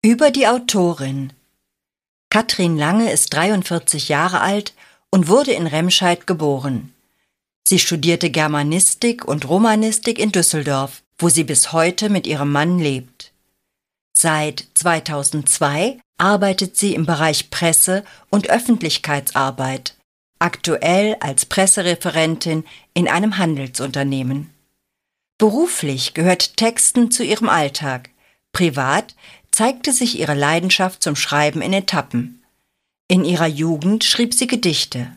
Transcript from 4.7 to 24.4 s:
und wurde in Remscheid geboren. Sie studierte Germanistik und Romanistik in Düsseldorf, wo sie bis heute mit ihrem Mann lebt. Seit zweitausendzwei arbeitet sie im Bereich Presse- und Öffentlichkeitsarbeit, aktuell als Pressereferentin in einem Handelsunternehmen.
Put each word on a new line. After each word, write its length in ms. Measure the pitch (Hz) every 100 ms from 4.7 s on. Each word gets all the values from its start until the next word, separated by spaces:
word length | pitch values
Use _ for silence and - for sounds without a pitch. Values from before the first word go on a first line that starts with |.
| _ - _ _
und 180 | 190 160
wurde 240 | 233 277
in 140 | 208 165
Remscheid 600 | 156 175 - 180 175 -
geboren. 680 | 165 151 135 139 123 - _ _ _ _ _ _ _ -
Sie 120 | 190
studierte 520 | - 165 151 170 175
Germanistik 920 | 139 151 147 147 170 - - 240 233
und 240 | - 147 135
Romanistik 680 | 180 226 214 220 220 - 233
in 140 | 214
Düsseldorf, 720 | 196 165 156 147 135 135 - _ -
wo 100 | 170
sie 160 | 165
bis 280 | 156 139 -
heute 380 | 165 165 175 214
mit 160 | 196 -
ihrem 260 | 147 143
Mann 260 | 143 160 180
lebt. 540 | 151 131 123 _ - _ _ _ _ _ _ _ _ -
Seit 520 | 165 156 151 147 -
zweitausendzwei 1200 | - 175 160 156 147 139 151 139 - 147 147 214 269 _ -
arbeitet 600 | 185 202 196 190 185 -
sie 180 | 202
im 100 | -
Bereich 460 | 160 156 160 - -
Presse- 540 | - 170 165 - 190 202 - _
und 180 | 202 -
Öffentlichkeitsarbeit, 1500 | 233 247 226 160 - - 143 139 135 135 127 131 131 127 _ _ _ _ _
aktuell 800 | 170 - 175 156 160 185 208 -
als 240 | 143 135
Pressereferentin 1200 | - - 190 202 175 170 180 156 160 160 165 160 160 - _
in 140 | 175 175
einem 280 | 165 214 190
Handelsunternehmen. 1120 | 175 143 135 - 135 139 139 135 127 139